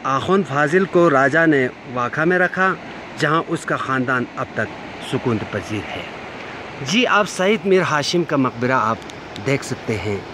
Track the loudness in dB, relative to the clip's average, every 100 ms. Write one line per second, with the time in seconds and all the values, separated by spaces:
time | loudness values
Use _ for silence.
0 | 0 -2 2 2 2 0 4 4 4 6
1 | 6 6 4 6 6 4 2 -2 -8 -4
2 | -2 0 2 2 2 2 0 0 -8 -14
3 | -14 -2 2 2 0 -6 -2 -4 -2 -2
4 | 0 0 -2 -6 -8 -4 -4 -6 -14 -12
5 | -4 -2 0 -2 -2 -6 -4 -6 -6 -10
6 | -10 -12 -14 -14 -12 -12 -12 -10 -2 2
7 | 4 4 2 0 0 2 4 2 4 0
8 | 2 0 2 2 0 0 0 2 2 -2
9 | -6 -14 -14 -8 -2 -2 -2 -8 -4 -4
10 | -2 -6 -6